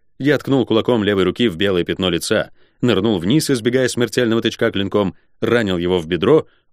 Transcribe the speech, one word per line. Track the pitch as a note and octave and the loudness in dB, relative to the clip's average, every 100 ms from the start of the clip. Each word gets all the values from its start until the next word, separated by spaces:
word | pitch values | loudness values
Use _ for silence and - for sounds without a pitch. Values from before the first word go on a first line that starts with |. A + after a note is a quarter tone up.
| _ - | _ -4
Я | C3+ C3+ | 0 0
ткнул | - C3+ A2+ | 0 0 2
кулаком | A2 - A#2+ | 0 2 0
левой | G2+ G2 | 2 2
руки | F2+ F2 A#2 | 0 0 -2
в | E2 | 0
белое | G2+ F2+ | 0 0
пятно | E2+ F2+ F#2 | -2 -2 -2
лица, | E2+ - G#2 - - _ - | -2 -2 -2 -2 -10 _ -4
нырнул | B2 F#2+ A2 G2 | 0 0 0 0
вниз, | F2 D3+ D3 | 0 0 0
избегая | B2+ A#2+ B2+ B2 | -2 0 0 -2
смертельного | A#2 A#2+ - A#2 A2+ | -2 -2 0 0 0
тычка | A2+ - A#2 | -2 -2 -2
клинком, | G2 G2+ G#2 F#2+ - _ - | -2 -2 0 -2 -4 _ -6
ранил | A2+ A#2 G#2 F2 | 0 0 2 -2
его | F2 F#2 | 0 0
в | D#2+ | 0
бедро, | F2 A2 D3+ - _ _ | -2 2 2 0 _ _